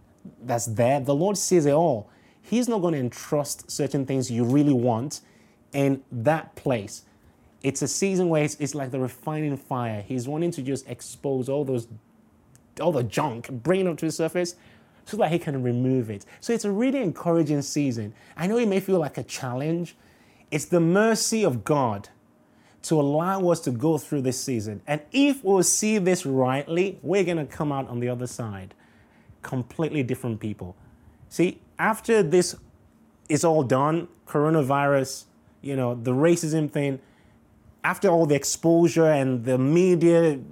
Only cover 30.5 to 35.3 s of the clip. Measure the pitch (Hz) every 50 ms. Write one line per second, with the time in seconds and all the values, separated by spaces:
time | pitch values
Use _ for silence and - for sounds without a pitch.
30.5 | 101 - 92 90 - - - - - _ _ - - _ - - - - 170 185
31.5 | - - - _ _ - 165 202 220 - - - 226 214 185 151 170 180 175 -
32.5 | - - - - - _ _ _ _ _ _ _ _ _ _ - 151 147 180 165
33.5 | 156 156 135 113 131 131 143 151 160 170 - - - _ _ - - 151 147 156
34.5 | 160 160 135 127 139 143 143 143 143 135 135 - - - - _